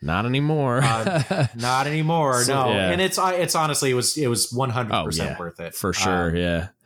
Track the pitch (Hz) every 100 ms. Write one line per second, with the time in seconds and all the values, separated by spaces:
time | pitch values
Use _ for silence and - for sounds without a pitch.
0 | 71 87 117 131 147 156 139 123 135 117
1 | 110 165 135 190 127 117 120 127 143 156
2 | 156 165 143 127 120 135 127 104 95 175
3 | 185 185 185 180 165 170 156 143 139 123
4 | 123 - 135 117 - 123 131 120 113 110
5 | 80 80 76 65 85 - 85 - 101 90
6 | 95 92 87 85 87 85 87 -